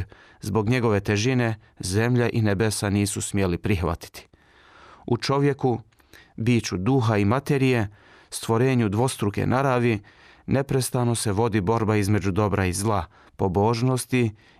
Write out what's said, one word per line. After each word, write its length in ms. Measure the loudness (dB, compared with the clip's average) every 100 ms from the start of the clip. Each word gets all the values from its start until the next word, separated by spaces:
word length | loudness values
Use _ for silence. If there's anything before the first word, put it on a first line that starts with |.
| -6 -12 -20 -12
zbog 280 | -4 -2 0
njegove 300 | 0 2 0
težine, 600 | 0 0 2 0 0 -4 _ -10
zemlja 500 | -4 0 2 2 2
i 120 | 0
nebesa 480 | 0 2 0 -2 -2
nisu 320 | 0 0 -4
smjeli 360 | -4 0 0 0
prihvatiti. 680 | -2 -2 -2 -4 -10 -20 -20 _ _ _ -20 -20 -20 -12
U 120 | -6 -4
čovjeku, 640 | -2 0 0 0 -2 -2 -6 _ _ -20 -16 -4
biću 400 | 0 0 0 -2
duha 400 | 0 2 2 2
i 80 |
materije, 640 | 2 0 0 2 2 2 -2 -8 -20 -20 -16
stvorenju 600 | -8 -2 0 2 2 0
dvostruke 580 | 0 -2 0 -4 -2 0
naravi, 520 | 0 2 2 0 0 -6 -20 -20 -12
neprestano 720 | -2 -2 0 -2 -2 -2 0
se 160 | -2 -2
vodi 300 | -2 0 0
borba 340 | 0 0 2
između 360 | 0 2 0 0
dobra 340 | 0 0 0
i 80 | -2
zla, 320 | -2 -2 -2 -4 -12 -14
pobožnosti 960 | -4 0 2 2 2 0 -2 0 0 0 -4 -20